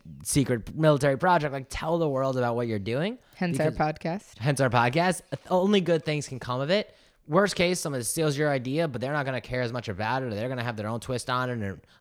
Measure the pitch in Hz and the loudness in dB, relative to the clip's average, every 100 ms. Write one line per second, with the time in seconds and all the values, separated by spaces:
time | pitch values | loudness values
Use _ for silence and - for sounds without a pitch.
0 | 80 71 - 147 123 120 - 143 156 143 | -18 -12 0 2 2 0 -4 2 4 4
1 | 143 135 180 175 151 135 131 - 160 170 | 2 2 4 2 2 -4 -8 -8 -2 0
2 | 156 131 135 127 120 117 120 107 98 123 | 0 0 0 0 0 0 0 -2 -2 -2
3 | 190 254 _ - 180 139 156 113 156 156 | -2 -6 _ -4 -2 2 0 0 -2 -2
4 | 165 185 - - 127 135 131 120 120 151 | -4 -6 -8 -4 0 2 4 4 4 4
5 | 180 175 - 127 - 185 196 208 170 165 | 2 0 -6 -10 0 2 4 4 4 2
6 | - 151 - 127 - 127 143 202 - - | 0 -4 -4 -8 -6 -4 0 0 -2 -12
7 | _ _ - 160 202 - 175 180 160 135 | _ _ 0 2 4 2 2 2 -2 -4
8 | 113 160 156 139 151 139 120 147 165 117 | -2 0 0 2 2 0 0 0 -2 -2
9 | 127 151 135 127 - 127 123 123 113 92 | -2 -2 -2 -4 -4 -2 -2 -4 -6 -4
10 | 107 131 127 101 123 127 120 107 107 117 | -2 -2 -2 -4 -4 -2 -4 -4 -4 -4
11 | - 123 - 127 127 120 101 82 - _ | -4 -4 -2 -2 0 -2 -4 -6 -14 _